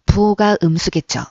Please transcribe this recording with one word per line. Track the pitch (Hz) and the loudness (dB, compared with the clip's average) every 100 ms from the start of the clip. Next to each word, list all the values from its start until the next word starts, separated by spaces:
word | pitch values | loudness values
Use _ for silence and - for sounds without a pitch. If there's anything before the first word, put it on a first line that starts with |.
| - | -2
부호가 | 202 208 202 208 208 | 2 2 2 2 2
음수겠죠. | 165 160 - 160 - - - | 0 0 -2 -4 -6 -10 -10